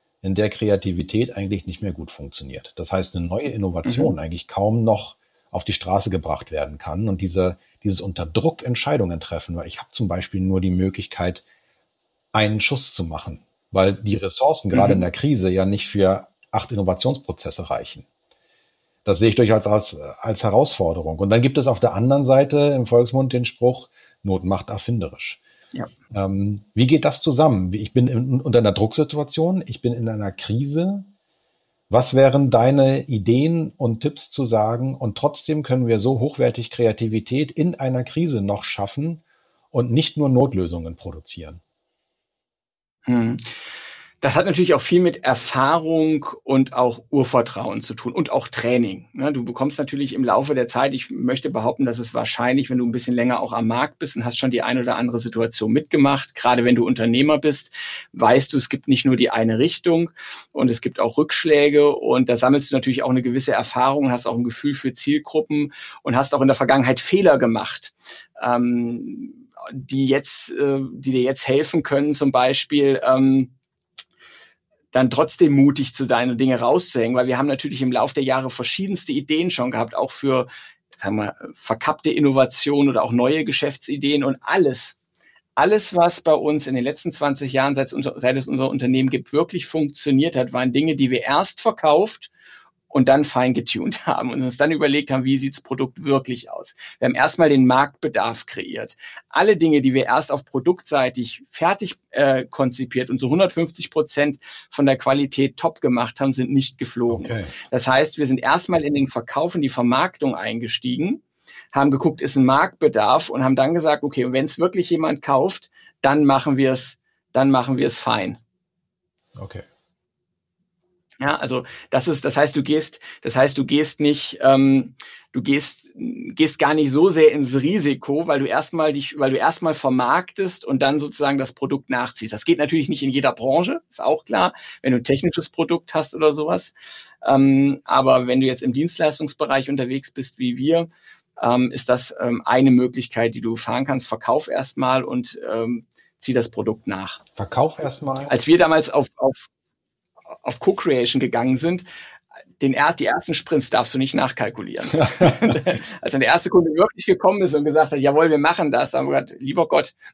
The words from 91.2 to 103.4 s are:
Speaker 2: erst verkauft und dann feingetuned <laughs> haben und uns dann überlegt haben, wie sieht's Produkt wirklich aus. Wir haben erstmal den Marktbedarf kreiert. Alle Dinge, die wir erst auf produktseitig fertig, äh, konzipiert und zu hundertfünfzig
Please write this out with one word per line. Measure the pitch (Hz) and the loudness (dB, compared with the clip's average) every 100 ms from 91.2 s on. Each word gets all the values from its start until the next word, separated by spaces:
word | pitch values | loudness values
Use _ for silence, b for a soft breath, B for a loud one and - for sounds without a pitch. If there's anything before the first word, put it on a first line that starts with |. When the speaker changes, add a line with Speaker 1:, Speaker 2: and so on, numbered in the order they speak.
Speaker 2:
erst | - 147 190 - | 0 0 0 -2
verkauft | 226 220 156 165 214 - - b b b b b _ | -2 0 4 4 4 -4 -16 b b b b b _
und | 139 131 | 2 6
dann | 139 147 | 6 4
feingetuned | 127 127 123 131 - - - 170 | 2 2 0 -2 -4 -4 -4 -4
<laughs> | |
haben | - 123 | -4 -2
und | 135 | -4
uns | 127 127 | -4 0
dann | 147 | 0
überlegt | 156 147 143 143 | 2 0 0 0
haben, | 135 131 | -2 0
wie | 135 | 0
sieht's | 135 - | -2 -8
Produkt | - 131 131 - 147 | -8 -6 -6 -6 0
wirklich | 139 131 123 - | 0 0 -10 -10
aus. | - - - B B | -14 -16 -18 B B
Wir | 123 | -2
haben | 131 | 2
erstmal | 135 - 156 | 0 4 4
den | 139 127 | 6 6
Marktbedarf | 127 143 _ 156 110 110 113 - | 4 2 _ -4 -2 -4 -4 -12
kreiert. | - - 113 110 - B B _ | -12 -10 -10 -12 -14 B B _
Alle | 151 202 185 | 2 4 4
Dinge, | 160 147 | 4 4
die | 131 | 4
wir | 131 - | 2 2
erst | 127 - | 0 0
auf | 143 - | -4 -4
produktseitig | 135 131 180 - 143 127 127 117 - - | -2 0 -2 0 0 0 -2 -8 -10 -16
fertig, | - 165 202 185 - _ | -2 0 0 -6 -12 _
äh, | - 139 131 - | 0 2 2 -2
konzipiert | - 131 123 127 127 131 | -2 -2 -2 -4 -4 -4
und | 127 | -4
zu | 127 | 0
hundertfünfzig | 165 | 2